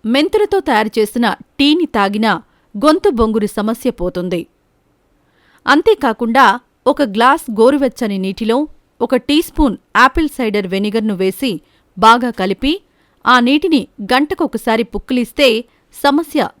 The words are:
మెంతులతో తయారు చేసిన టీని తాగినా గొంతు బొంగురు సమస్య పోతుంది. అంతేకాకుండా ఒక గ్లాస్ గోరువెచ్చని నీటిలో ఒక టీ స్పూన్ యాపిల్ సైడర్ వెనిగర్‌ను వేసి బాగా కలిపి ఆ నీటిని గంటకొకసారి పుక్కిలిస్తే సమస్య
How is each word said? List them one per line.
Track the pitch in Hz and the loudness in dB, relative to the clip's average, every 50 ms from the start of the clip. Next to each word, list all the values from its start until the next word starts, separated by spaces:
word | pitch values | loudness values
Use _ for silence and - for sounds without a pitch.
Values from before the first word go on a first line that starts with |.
| - | -6
మెంతులతో | 220 240 277 302 - - 427 415 403 392 381 | -2 -2 -2 0 0 0 -2 -2 -2 -2 -4
తయారు | - 311 240 214 214 214 - 226 | -2 -2 -2 -2 -2 -2 -2 -2
చేసిన | 214 208 - 240 240 202 - - - _ _ - | -4 -2 -2 -2 -2 -2 -4 -6 -12 _ _ 0
టీని | 277 294 311 359 330 | 0 2 2 0 -2
తాగినా | - - 214 196 196 202 214 226 220 185 - - _ _ _ _ _ - | -2 -2 -2 -2 -2 -2 -2 0 0 -2 -2 -6 _ _ _ _ _ -6
గొంతు | 202 247 302 311 381 - 415 | 0 2 2 2 2 2 0
బొంగురు | 277 226 226 226 214 226 208 | 0 0 0 0 0 -2 -4
సమస్య | 202 - 220 208 220 226 - - 247 | -4 -4 -4 -4 -4 -6 -4 -4 -6
పోతుంది. | - - 180 180 - 180 175 180 175 170 - - _ _ _ _ _ _ _ _ _ _ _ _ _ _ _ _ _ _ _ _ _ _ - | -4 -4 -6 -6 -6 -6 -6 -6 -6 -6 -8 -10 _ _ _ _ _ _ _ _ _ _ _ _ _ _ _ _ _ _ _ _ _ _ 0
అంతేకాకుండా | 285 285 302 - 453 415 - 294 240 220 - 240 226 233 269 254 202 202 247 - _ _ _ - | 0 2 2 4 2 2 2 0 -2 -2 -2 -4 0 2 4 4 4 2 0 -6 _ _ _ -2
ఒక | 254 294 - | 0 0 0
గ్లాస్ | 285 214 190 220 233 262 294 330 - - | -2 -2 0 2 2 2 2 2 -2 -4
గోరువెచ్చని | 214 202 226 262 285 277 277 240 - - 240 208 202 190 | 0 2 4 4 4 2 0 -2 -2 -4 -6 -4 -4 -4
నీటిలో | 190 190 196 - 226 214 233 277 302 - - _ _ _ _ - | -4 -6 -6 -4 -2 -2 -2 -2 -2 -4 -10 _ _ _ _ -6
ఒక | 233 - 262 | -2 -2 -2
టీ | 247 - - 285 311 | -2 0 0 0 0
స్పూన్ | 339 - - - 302 247 202 - _ _ - | -2 -2 0 0 0 0 0 -4 _ _ 2
యాపిల్ | 214 247 262 - 339 320 285 | 2 2 2 2 0 -2 -2
సైడర్ | - - 247 214 202 208 190 | -4 -4 -4 -2 -2 -2 -2
వెనిగర్‌ను | 175 190 196 208 214 196 226 214 220 196 | -2 -4 -4 -2 -2 -2 -2 -2 -2 -2
వేసి | 175 190 190 185 - 269 247 175 151 - _ _ _ _ _ _ | -2 -2 -2 -2 -2 -4 -4 -4 -6 -10 _ _ _ _ _ _
బాగా | 180 208 220 233 247 254 240 | 4 6 6 6 6 2 -2
కలిపి | 220 - 185 185 190 - - 277 339 403 - _ _ _ _ _ _ _ - | -4 -4 -4 -4 -4 -2 -2 -2 -2 -4 -8 _ _ _ _ _ _ _ 0
ఆ | - 254 247 | 2 2 4
నీటిని | 240 247 285 302 392 359 320 247 - - _ - | 4 2 2 2 2 2 0 0 0 -4 _ -12
గంటకొకసారి | 202 185 247 262 302 294 381 - 339 - - 214 - 233 220 226 | -4 -2 0 0 0 -2 -2 -4 -4 -4 -4 -4 -2 -2 -2 -2
పుక్కిలిస్తే | 226 - - 208 - - 254 247 233 - - - 285 262 220 226 240 _ _ _ _ _ - | -2 -4 -8 -10 -6 -4 -2 -2 -2 -4 0 2 2 2 2 0 -4 _ _ _ _ _ -8
సమస్య | - - 285 285 302 330 - - 294 - - - _ | -2 0 0 0 0 -2 -2 -2 -2 -2 -4 -6 _